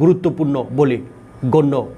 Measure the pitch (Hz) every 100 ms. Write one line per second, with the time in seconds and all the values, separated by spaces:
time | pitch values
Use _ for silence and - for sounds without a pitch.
0 | 160 180 180 131 147 139 120 127 143 120
1 | - - - - 127 156 143 139 107